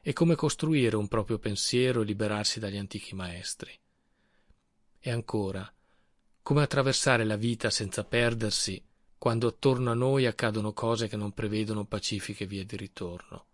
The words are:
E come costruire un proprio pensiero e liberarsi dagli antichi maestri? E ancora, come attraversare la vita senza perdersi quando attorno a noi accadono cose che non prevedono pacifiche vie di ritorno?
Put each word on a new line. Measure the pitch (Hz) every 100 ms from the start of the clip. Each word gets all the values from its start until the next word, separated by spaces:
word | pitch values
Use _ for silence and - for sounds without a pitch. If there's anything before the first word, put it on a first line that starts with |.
E | -
come | 135 170
costruire | 165 156 - 160 156 120 107
un | 104
proprio | 113 101 110
pensiero | 113 101 - 123 127 123
e |
liberarsi | 107 104 107 104 104 -
dagli | 104 101
antichi | 98 104 -
maestri? | 95 90 87 - - - - _ _ _ _ _ _ _ _ _ _ _ _ -
E |
ancora, | 117 113 110 98 95 92 _ _ _ _ _ _ _
come | - 147
attraversare | 143 139 135 131 - 120
la | 110 104
vita | 117 113 113
senza | - 101 98
perdersi | 104 117 120 117 110 - - 95 - _ _ _
quando | 120 117 117
attorno | - 139 127 123
a |
noi | 117 127 135
accadono | 123 110 117 110 107
cose | 104 113 117 113
che | 107
non | 104
prevedono | - 107 107 107 107
pacifiche | 101 104 - 104 - 101 98
vie | 98
di | 95 101
ritorno? | 101 - 90 87 - - _